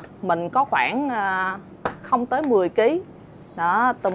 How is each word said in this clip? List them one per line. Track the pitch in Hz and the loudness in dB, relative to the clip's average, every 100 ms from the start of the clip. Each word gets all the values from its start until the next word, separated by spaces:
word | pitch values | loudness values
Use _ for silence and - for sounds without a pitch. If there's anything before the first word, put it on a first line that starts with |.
| 165 - | -6 -8
mình | 185 170 175 | -2 -2 0
có | 254 269 | 0 0
khoảng, | 156 127 226 285 | 2 0 0 -2
à, | 226 196 185 190 196 - - - - | -2 -2 -2 -2 -6 -12 -10 -10 -10
không | - 247 240 | -2 -2 0
tới | 254 | -2
mười | 302 214 175 | 2 4 4
ký. | - 226 339 - - - - - - | 2 2 2 -4 -18 -20 -20 -16 -4
Đó, | 170 202 247 240 | 0 2 2 0
tôm | 190 | -2